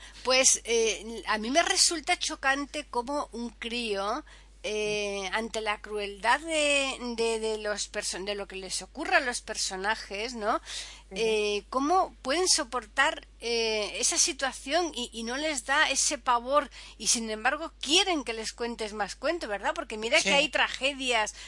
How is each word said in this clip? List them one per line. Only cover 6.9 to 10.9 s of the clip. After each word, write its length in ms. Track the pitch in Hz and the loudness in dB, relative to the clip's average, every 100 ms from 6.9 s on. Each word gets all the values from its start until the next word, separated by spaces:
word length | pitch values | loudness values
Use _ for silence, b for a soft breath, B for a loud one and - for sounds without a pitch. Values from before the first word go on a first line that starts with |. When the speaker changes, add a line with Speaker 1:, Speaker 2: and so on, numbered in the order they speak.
| 247 240 233 | -2 -6 -2
Speaker 1:
de, 220 | 226 226 | 0 0
de 180 | 220 214 | -2 -2
los 340 | 214 202 - | -2 -4 -4
perso-, 320 | 208 202 190 | -4 -4 -4
de 120 | 196 202 | -4 -6
lo 120 | 196 | -6
que 80 | 190 | -10
les 260 | 185 - | -8 -8
ocurre 320 | 185 247 349 359 | -8 -6 2 2
a 40 | |
los 220 | 262 240 | 2 -2
personajes, 920 | - 214 - 190 196 220 - 202 233 240 | -6 -4 -4 -2 -2 -2 -4 -6 -6 -2
¿no? 220 | 208 311 | -2 -2
Speaker 2:
Ujú. 580 | - - - | -4 -10 -12